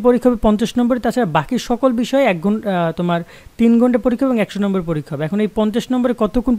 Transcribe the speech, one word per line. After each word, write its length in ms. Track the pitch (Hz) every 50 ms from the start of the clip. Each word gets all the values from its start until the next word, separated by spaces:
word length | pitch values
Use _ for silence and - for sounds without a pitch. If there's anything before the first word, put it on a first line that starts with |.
| 208
পরীক্ষা 220 | 247 247 240 - 247
হবে 120 | 240 233 -
পঞ্চাশ 240 | 214 214 202 233 - - 240
নম্বরে, 200 | 240 240 262 233 214
তাছাড়া 220 | 233 - 247 233 170 147
বাকি 180 | 160 147 - 254 226 - -
সকল 220 | 240 233 269 262 240 233
বিষয়ে 240 | 233 - 269 269 277 220
এক 60 | 185 165 160
ঘন্টা, 220 | 202 214 220 - 202
আহ, 200 | 185 175 170 165 165 -
তোমার 220 | 175 175 170 170 170 - - - - - -
তিন 140 | - 226 233 233 233
ঘন্টা 180 | 240 254 240 233 -
পরীক্ষা 200 | 254 247 - 269 262
এবং 80 | 247 220 190
একশো 140 | - - 196 202
নম্বর 160 | 196 190 190 165 170
পরীক্ষা 220 | 160 151 139 - 156
হবে। 100 | 135 156 151
এখন 100 | 202 208 214
এই 60 | 208 208 220
পঞ্চাশ 260 | 214 214 202 240 - -
নম্বরে 220 | 254 254 247 254 240 -
কতক্ষণ 320 | 214 208 - 247 - 262 240